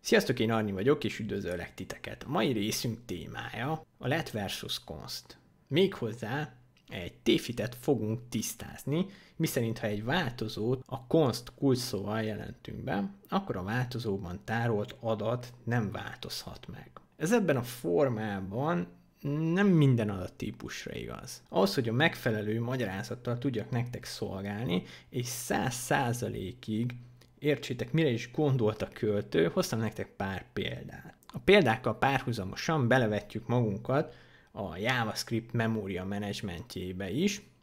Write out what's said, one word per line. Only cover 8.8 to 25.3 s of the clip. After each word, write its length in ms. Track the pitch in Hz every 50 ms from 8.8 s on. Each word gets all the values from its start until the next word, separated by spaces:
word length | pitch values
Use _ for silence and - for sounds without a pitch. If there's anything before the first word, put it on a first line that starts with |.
| - 127 143 165 190 - - - - - -
miszerint 420 | - 160 151 - 135 117 113 110 -
ha 80 | -
egy 180 | 110 104 104 107
változót 760 | 120 147 185 175 117 120 - 113 110 - - 104 117 131 127 -
a 200 | - 123 120 -
const 460 | - - 165 156 123 107 - - - -
kulcsszóval 680 | - - 139 127 123 - - - 95 101 101 107 110
jelentünk 600 | 110 110 104 104 - - - - _ - 107 - 117
be, 260 | 131 151 196 196 196 - - - -
akkor 280 | - 190 196 - -
a 60 | 95
változóban 760 | 90 98 110 123 127 123 - - 120 110 98 98 113 87 90 98 -
tárolt 520 | - 110 117 117 120 113 101 104 - - -
adat 520 | - 113 113 104 104 110 120 123 123 - - - -
nem 260 | 117 120 123 107 95
változhat 760 | 98 101 - - - - - - - - - - - - - -
meg. 220 | 180 - - - - - - _ _
Ez 160 | - 151 170
ebben 240 | 233 240 196 165 143
a 60 | 127
formában 1200 | 123 - - - - 165 175 170 147 135 120 107 107 107 101 95 95 92 98 120 139 156 175 175 175 - - - _ _ _ _ - 147 143 151 160 165 170
nem 120 | 185 202
minden 440 | 202 180 160 147 135 127 117 110 104
adattípusra 840 | 101 92 90 - - - - 110 - - - - - - - - -
igaz. 480 | - 57 57 57 - - - - - - _
Ahhoz, 260 | - 185 196 196 -
hogy 140 | 147 123 117
a 40 |
megfelelő 680 | 110 123 151 170 - - - 127 110 107 104 107 110 117
magyarázattal 800 | 117 120 127 131 120 98 92 95 110 - 123 120 - 123 120 120
tudjak 320 | 123 143 120 110 101 -
nektek 340 | - 117 120 120 123 - -
szolgálni, 800 | - - - - - - - - - 101 104 214 151 170 180 180 - - - - -
és 180 | - 127 123
száz 480 | -